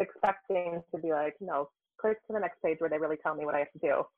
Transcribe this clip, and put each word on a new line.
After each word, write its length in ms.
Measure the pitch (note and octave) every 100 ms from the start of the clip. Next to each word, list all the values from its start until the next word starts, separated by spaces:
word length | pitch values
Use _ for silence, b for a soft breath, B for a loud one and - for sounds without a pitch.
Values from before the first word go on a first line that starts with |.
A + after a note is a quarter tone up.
expecting 840 | G3 - G#3 G3 - F#3 F3 E3+ E3+
to 60 | E3
be 120 | E3
like, 220 | D3+ D3+ -
"No, 300 | F#3 C#3+ C#3+ _ _ -
click 180 | A3 A3 -
to 60 |
the 80 | G#3+
next 200 | F3 -
page 120 | E3 D#3+
where 100 | E3
they 80 | D3+
really 180 | D#3 D#3
tell 180 | D#3+
me 100 | D3+
what 100 | D3
I 40 | D3
have 120 | D3
to 60 | D#3
do." 240 | D#3 - -